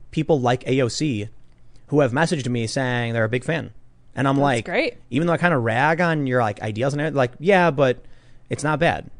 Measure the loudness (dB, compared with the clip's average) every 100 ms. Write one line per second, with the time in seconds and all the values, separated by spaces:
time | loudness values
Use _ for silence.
0 | -8 -4 0 2 2 0 0 0 0 0
1 | -2 -2 -6 -12 -20 -20 -20 -20 -2 2
2 | 2 2 0 0 -2 -2 -2 -2 -2 -2
3 | -2 0 0 -2 -2 -4 -6 -14 -20 -20
4 | -14 -2 0 2 2 0 -2 -2 -2 -4
5 | -6 -2 0 2 2 2 2 2 2 2
6 | 2 0 0 2 2 -2 -6 -2 -2 -2
7 | -2 0 0 0 2 4 4 4 2 2
8 | -4 -20 -20 -20 -8 -4 -2 0 2 0
9 | -4 -10